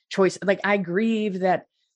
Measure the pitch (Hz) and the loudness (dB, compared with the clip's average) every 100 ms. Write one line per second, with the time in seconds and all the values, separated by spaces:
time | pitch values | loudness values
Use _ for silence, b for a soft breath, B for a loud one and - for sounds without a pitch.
0 | - - 180 - 185 190 196 202 170 180 | -6 0 2 2 -2 0 0 0 0 0
1 | 226 220 214 185 185 170 - _ _ | 0 0 -2 -2 0 0 -4 _ _